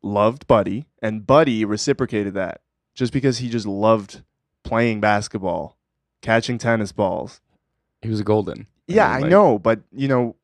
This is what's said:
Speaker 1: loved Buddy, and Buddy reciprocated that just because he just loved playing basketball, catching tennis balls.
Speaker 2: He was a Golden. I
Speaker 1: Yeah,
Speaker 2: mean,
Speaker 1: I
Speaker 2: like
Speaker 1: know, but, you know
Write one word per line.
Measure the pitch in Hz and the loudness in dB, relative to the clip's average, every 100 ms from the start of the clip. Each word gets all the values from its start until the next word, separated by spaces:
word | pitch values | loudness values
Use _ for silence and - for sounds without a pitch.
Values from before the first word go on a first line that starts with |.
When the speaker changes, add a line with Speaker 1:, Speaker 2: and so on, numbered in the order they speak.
Speaker 1:
loved | 101 101 107 135 - | -2 2 2 0 2
Buddy, | 113 92 104 - _ | 2 2 -6 -10 _
and | 110 107 101 | -8 -6 2
Buddy | 139 156 110 107 | 4 4 0 -2
reciprocated | 107 - 135 127 107 101 95 | -2 -2 -2 -2 -4 -4 -6
that | 90 - _ _ _ | -8 -10 _ _ _
just | - 123 | -6 -4
because | 135 135 117 | 0 -2 -2
he | 123 | -4
just | 117 104 | -4 -4
loved | 98 110 110 98 - _ _ _ _ | 0 4 2 0 -18 _ _ _ _
playing | - 113 117 107 | -4 0 0 2
basketball, | 104 104 104 110 92 82 76 _ _ _ _ _ | 2 2 -2 -6 -6 -6 -10 _ _ _ _ _
catching | - 113 - 120 | 0 0 0 -4
tennis | 120 113 101 | -2 -2 -2
balls. | - 95 90 - - _ _ _ _ _ _ | -2 -2 -2 -8 -16 _ _ _ _ _ _
Speaker 2:
He | 113 | -6
was | 107 | -4
a | |
Golden. | 104 107 98 - | 0 0 0 -10
I | 113 _ - | -16 _ -2
Speaker 1:
Yeah, | 202 160 | 2 2
Speaker 2:
mean, | 127 | 0
Speaker 1:
I | |
Speaker 2:
like | 151 | 4
Speaker 1:
know, | 190 190 104 | 6 6 4
but, | 113 113 _ | 2 0 _
you | - 139 | -6 0
know | 127 120 - | 0 0 -6